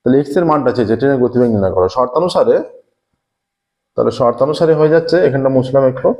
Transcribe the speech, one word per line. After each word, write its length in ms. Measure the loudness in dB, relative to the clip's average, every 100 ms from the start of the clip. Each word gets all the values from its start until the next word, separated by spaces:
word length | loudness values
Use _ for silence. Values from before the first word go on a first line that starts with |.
তাহলে 160 | 0 -2
এক্স 140 | -2 -2
এর 60 | 0
মানটা 200 | 0 0 -2
চেয়েছে, 180 | -2 0
ট্রেনের 220 | 0 0
গতিবেগ 240 | 0 0 0
নির্ণয় 200 | 0 0 0
করো 100 | 0 0
শর্তানুসারে। 600 | -2 -2 -2 0 2 0 -2 -16 _ _ _ _ _ _ _ _ _ _ _
তাহলে 180 | -4 -4 0
শর্তানুসারে 520 | -2 0 -2 0 0 2
হয়ে 140 | 4
যাচ্ছে, 220 | 2 2 0 2
এখানটা 240 | 0 0 0
মুছলাম 280 | 0 2 2
একটু। 160 | 0 -4 -4